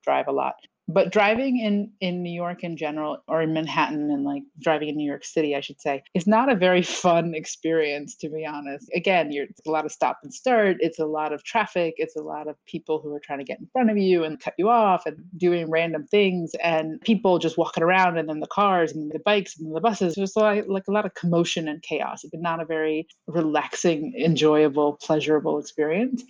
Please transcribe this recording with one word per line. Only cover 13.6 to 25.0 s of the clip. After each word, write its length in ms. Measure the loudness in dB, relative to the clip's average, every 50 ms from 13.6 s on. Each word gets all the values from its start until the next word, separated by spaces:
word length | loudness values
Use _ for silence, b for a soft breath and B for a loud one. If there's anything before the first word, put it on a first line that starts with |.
| -10 -6 0
front 160 | 2 2 2
of 80 | 2
you 260 | 2 4 4 4 2 2
and 140 | -2 -6 -8
cut 140 | -10 -6 -4 0
you 100 | 2 4
off 380 | 4 4 4 4 4 2 0
and 100 | -4 -10 -10 -14 -18 -4
doing 360 | 0 2 2 2 2 0 0
random 340 | 0 0 0 0 -2 -4 -2
things, 460 | 0 2 4 4 4 2 0 -2 -4 -4 -2
and 400 | 0 0 2 0 0 -2 -6 -2
people 380 | 0 2 2 4 4 4 4 4
just 180 | 2 0 0
walking 240 | 0 -2 -2 0 0
around, 380 | 2 4 6 6 4 4 2 0
and 100 | -2 -4
then 100 | -4 -6
the 60 | -8
cars 460 | -4 0 2 2 4 4 4 2 0
and 200 | -2 -4 -8 -6
the 60 | -8
bikes 400 | -2 0 2 2 2 0 -2 -8
and 180 | -12 -10 -8 -4
the 60 | 0
buses. 320 | 0 0 2 2 0 0 0
There's, 220 | -2 -4 -2 2
like, 300 | 2 2 4 2 2 0
like, 200 | -2 -4 -4 -2
a 40 | -2
lot 160 | 0 0 -2
of 80 | -2 -6
commotion 520 | -4 -2 2 2 2 2 0 -2 -4 -4
and 140 | -6 -6 -8
chaos, 420 | -8 -6 -4 -4 -4 -6 -8 -10 -14 -14
but 100 | -12 -8
not 200 | -6 -4 -4 -4
a 40 | -4
very 420 | -4 -4 -2 -2 -2 -2 -2 -4 -8 _ _ _
relaxing, 880 | -4 -2 0 0 2 0 0 -2 -4 -4 -2 0 0 0 0 -2 -6 -4 0 0
enjoyable, 760 | 2 4 4 4 6 6 6 4 4 4 2 2 2 0 -2